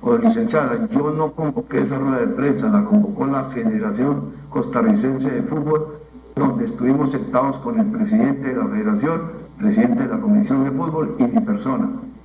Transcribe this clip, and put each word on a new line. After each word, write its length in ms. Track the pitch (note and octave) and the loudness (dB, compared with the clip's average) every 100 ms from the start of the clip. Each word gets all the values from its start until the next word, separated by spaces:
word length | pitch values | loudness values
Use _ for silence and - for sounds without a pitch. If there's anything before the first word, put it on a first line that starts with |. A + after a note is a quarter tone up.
o 160 | A#2+ A#2 | 2 4
licenciada, 680 | A#2 A#2 A2+ D#3 C#3 A#2 A2+ | 4 2 0 0 0 -2 -2
yo 200 | B2 D3 | 0 0
no 200 | D#3 D#3 | -2 -4
convoqué 480 | - D#3 B2 - B2+ | -2 -4 -4 -4 -2
esa 160 | C3+ C3+ | -2 -2
rueda 220 | C3+ C3 | -2 0
de 80 | A#2+ | -2
prensa, 420 | - C#3+ C3+ A2 | 0 0 0 2
la 160 | G#2 | 2
convocó 400 | G#2 G#3 - - | 4 4 2 0
la 200 | C3+ C#3 | -2 -2
Federación 880 | C3 B2 A2 G#2+ G#2+ G#2 C#3 C#3+ - - - | -4 -2 -2 0 -2 0 0 0 -4 -12 -8
Costarricense 800 | - - A#2+ A2+ G#2 C3 C3+ C3 | -4 -2 0 2 4 2 0 -2
de 120 | B2 | -2
Fútbol, 540 | - D#3 D3 D#3 - - - - - - | -2 -2 0 0 -2 -10 -18 -20 -10 0
donde 300 | C#3 A2 A2+ | 0 0 -4
estuvimos 440 | - B2 C#3+ C3+ | 0 2 2 2
sentados 460 | C3+ G#2+ B2 C3+ C3+ | -2 0 0 0 -2
con 240 | A#2+ A2+ | -4 0
el 60 | G#2+ | 0
presidente 640 | A2+ G#2 A2 C3+ C#3 C#3 | 0 2 4 2 0 -2
de 60 | |
la 120 | B2 G#2 | -2 -2
federación, 560 | G#2 G#2+ G#2 C#3+ E3 E3 - - - | -2 0 0 0 -2 -4 -12 -16 -2
presidente 460 | - - - - | 0 4 2 2
de 120 | - | 0
la 60 | - | 0
Comisión 440 | G#3 G#3 - C3+ | 2 4 4 2
de 80 | C3+ | 2
Fútbol 420 | C#3 E3 D#3 D3 - | 0 -2 -2 -4 0
y 60 | |
mi 160 | B2 A2+ | 2 2
persona 480 | G#2+ G2+ C3+ B2 - - - - | 0 -2 -2 -2 -2 -4 -12 -16